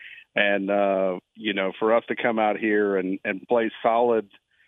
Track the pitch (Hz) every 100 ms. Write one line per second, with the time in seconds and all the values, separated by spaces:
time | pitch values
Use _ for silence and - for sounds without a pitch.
0 | - - - 107 101 101 98 101 101 95
1 | 95 92 - - 104 98 95 - 110 117
2 | - 120 123 110 107 104 110 104 101 98
3 | 92 95 110 95 - 120 110 - 120 117
4 | 120 113 104 - _ _